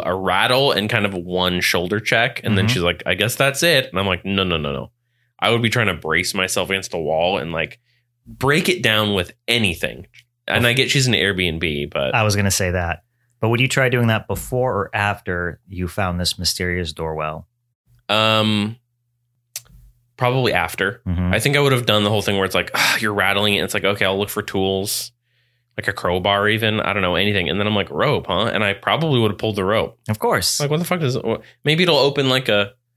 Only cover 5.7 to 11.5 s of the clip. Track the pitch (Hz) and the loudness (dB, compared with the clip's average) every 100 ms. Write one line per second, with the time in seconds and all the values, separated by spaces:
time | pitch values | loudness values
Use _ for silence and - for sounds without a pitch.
5.7 | 123 104 80 80 82 90 98 92 101 87 | 0 0 -2 -2 -2 0 -2 -2 -2 -2
6.7 | 95 - 90 76 80 87 95 78 82 78 | -4 -4 -6 -2 0 0 0 -2 -4 -6
7.7 | - _ _ _ _ - 110 131 156 185 | -8 _ _ _ _ -20 -4 0 2 0
8.7 | - 117 107 107 98 - - - 117 101 | 0 0 2 2 0 -2 -6 -2 0 0
9.7 | 82 64 60 - - - _ - 113 117 | -2 -6 -8 -16 -20 -20 _ -2 0 2
10.7 | 127 117 139 127 98 98 92 87 | 2 2 2 2 2 2 0 -2